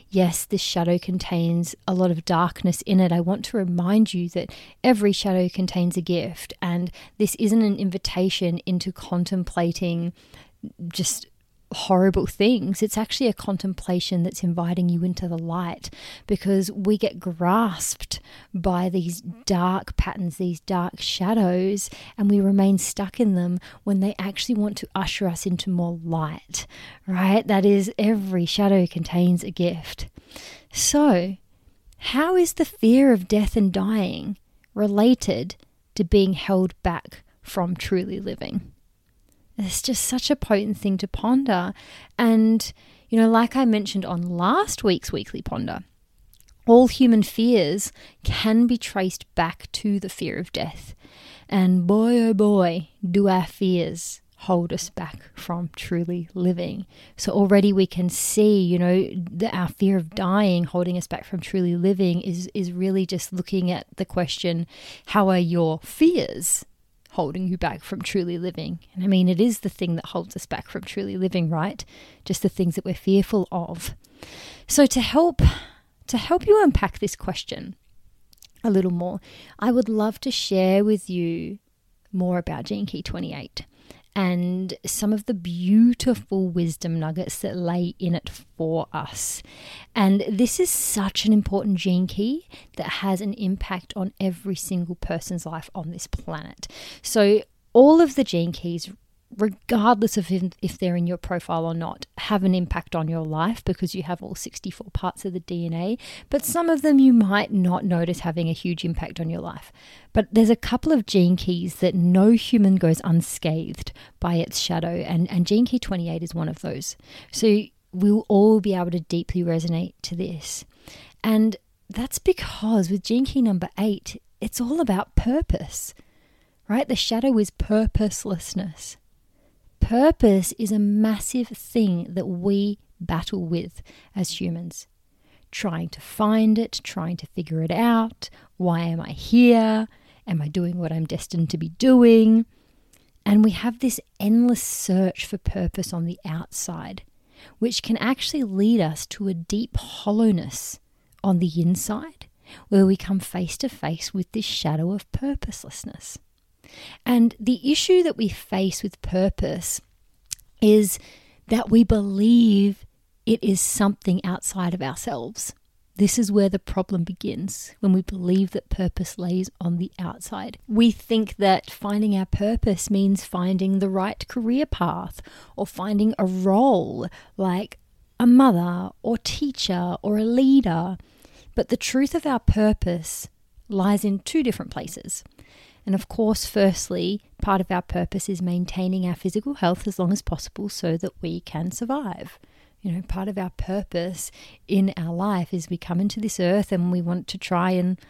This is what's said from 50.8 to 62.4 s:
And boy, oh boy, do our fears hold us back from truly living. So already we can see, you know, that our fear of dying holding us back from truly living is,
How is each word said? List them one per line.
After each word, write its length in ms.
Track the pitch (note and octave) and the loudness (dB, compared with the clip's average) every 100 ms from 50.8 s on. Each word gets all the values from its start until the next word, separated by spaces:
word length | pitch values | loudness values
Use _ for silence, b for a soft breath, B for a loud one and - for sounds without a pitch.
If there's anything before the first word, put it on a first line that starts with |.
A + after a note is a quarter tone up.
| - - B B B B B | -18 -20 B B B B B
And 380 | G3 F#3 F3+ F3 | 2 4 4 4
boy, 340 | G#3 A#3 A#3+ | 2 4 4
oh 140 | A3+ G3+ | 4 4
boy, 540 | G#3 G3+ F3 E3+ D#3 _ | 4 4 2 0 -8 _
do 240 | F3+ F#3+ G3 | -2 2 4
our 200 | F#3 E3 | 2 0
fears 720 | - F#3+ F3+ D#3+ E3+ - - _ _ | -2 0 0 0 -6 -12 -14 _ _
hold 300 | - F3 E3+ | -2 0 0
us 200 | F3 - | -6 -8
back 400 | - E3 - - | -10 -12 -14 -20
from 380 | - - F3 E3+ - | -16 -8 -6 -8 -10
truly 540 | - E3+ E3+ F3 E3 F#3 | -6 -4 -2 -6 -8 -2
living. 500 | F3+ F3 F3 - F#3 b b - | -2 0 -4 -8 -12 b b -8
So 160 | - | -2
already 420 | G#3 G3+ G3+ G3+ | 2 4 6 6
we 140 | G3 F#3 | 4 2
can 220 | F3 F3+ | 0 -2
see, 520 | - - G#3+ G#3+ G3+ | -2 -2 4 4 4
you 160 | F3 F3 | 4 2
know, 320 | F3 F#3 - F#3 E3+ | 4 2 0 -4 -8
that 240 | E3+ A3 F#3 | -6 -4 -2
our 140 | F3 | -4
fear 280 | - G3 F#3+ | 0 2 2
of 140 | D#3+ | 0
dying 540 | - F#3 G3+ G3+ F3 F3 | -4 0 2 4 2 0
holding 340 | F3 F3+ F3+ | -2 -2 -2
us 80 | - | -6
back 180 | - - | -10 -8
from 140 | F3 | -10
truly 360 | - F#3+ F3 F3 | -4 -2 0 2
living 460 | F#3 F#3+ F#3 F3 | 2 2 2 0
is, 260 | - F3 | -2 -6